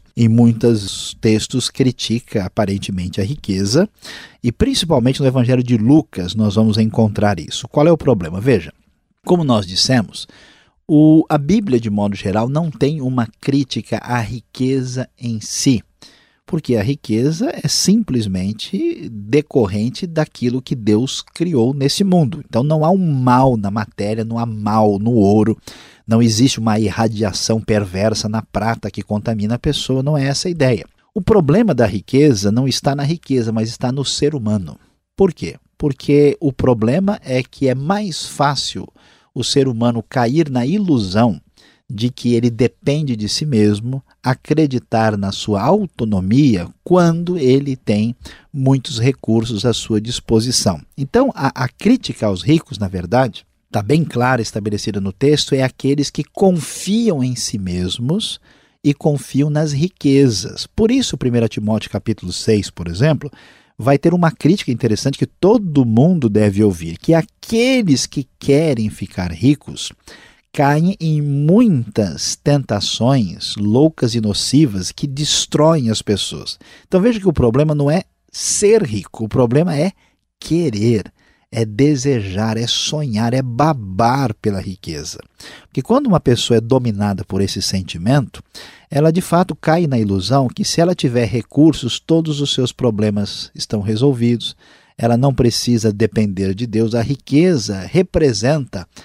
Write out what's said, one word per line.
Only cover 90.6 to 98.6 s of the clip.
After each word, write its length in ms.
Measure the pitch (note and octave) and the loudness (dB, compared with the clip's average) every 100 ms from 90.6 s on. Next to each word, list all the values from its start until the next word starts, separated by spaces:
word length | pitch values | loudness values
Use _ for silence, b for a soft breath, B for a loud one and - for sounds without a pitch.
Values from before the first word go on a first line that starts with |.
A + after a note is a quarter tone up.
| - | -4
se 160 | - | 0
ela 140 | E3+ F3+ | 0 2
tiver 300 | C3+ A#2+ A2 | 0 0 0
recursos, 720 | A#2 - - D#3+ - A#2+ - | -2 -2 4 4 4 -2 -6
todos 420 | - E3 D#3+ C#3+ | 0 0 0 -2
os 100 | C#3+ | -2
seus 200 | - B2 | -2 -2
problemas 800 | - B2 G#2+ G#2+ G#2 G2+ - - | 0 -2 0 0 0 -4 -8 -14
estão 280 | D3 - G#2+ | -12 -6 -4
resolvidos, 760 | G2+ A2 C#3+ B2 A#2 A#2 - - b b b b | -2 0 0 2 0 0 -4 -12 b b b b
ela 160 | A#2 A#2 | 2 4
não 160 | C#3 | 2
precisa 640 | B2+ A#2+ - - A#2+ A2 | 2 2 0 0 0 0
depender 640 | G#2 A2 A2+ G#2 F#2+ F#2+ F#2+ | 0 0 0 -2 -2 -4 -4
de 100 | A#2+ | -4
Deus, 300 | G#2+ A2+ A#2 | -2 0 0
a 80 | |
riqueza 760 | A#2 C#3 - C#3 F#3 D#3 G2+ F#2+ | -2 -6 0 2 4 2 -2 -6
representa 1080 | F#2 E3+ F#3 E3+ D3+ G2+ A#2+ D#3 | -2 0 0 2 2 2 0 -2